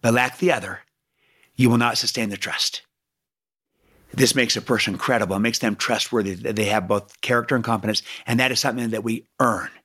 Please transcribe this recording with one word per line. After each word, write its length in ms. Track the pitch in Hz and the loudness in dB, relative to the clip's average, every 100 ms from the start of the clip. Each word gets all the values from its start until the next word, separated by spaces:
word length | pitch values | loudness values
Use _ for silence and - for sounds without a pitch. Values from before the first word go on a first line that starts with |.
but 100 | 117 | 4
lack 260 | 120 123 - | 2 2 0
the 140 | 180 | 0
other, 280 | 127 95 104 - _ _ _ _ _ _ - | 0 -2 -12 -16 _ _ _ _ _ _ 2
you 140 | 123 | 4
will 80 | 117 | 4
not 180 | 117 113 | 2 0
sustain 320 | 120 - 110 | -4 -4 -6
the 80 | 101 | -6
trust. 460 | - 85 - - _ _ _ _ _ _ _ _ _ _ _ _ _ | -8 -4 -4 -6 _ _ _ _ _ _ _ _ _ _ _ _ _
This 220 | - 135 | 2 2
makes 220 | 135 117 - | 4 0 0
a 20 | |
person 380 | - 113 - 90 | 0 0 0 -2
credible. 380 | - 120 98 95 | 0 0 2 0
It 40 | |
makes 200 | 110 110 | 0 0
them 140 | 113 | -2
trustworthy 600 | 104 - 110 - 120 101 | -2 -2 -2 0 0 -2
that 220 | 90 - 107 | -4 -4 -2
they 100 | 104 | 0
have 200 | 107 92 | 0 2
both 320 | 101 - - | -2 -2 -10
character 320 | - 120 113 | 0 0 2
and 100 | 131 | -2
competence, 380 | 117 113 107 104 - - - | 0 -2 0 -4 -4 -16 -2
and 120 | 120 | 2
that 120 | 131 | 2
is 80 | 123 | 2
something 300 | 139 120 117 | -2 -2 -4
that 140 | 110 | -4
we 220 | 110 113 - _ | -2 -6 -8 _
earn. 300 | 123 104 101 - | 2 2 -4 -12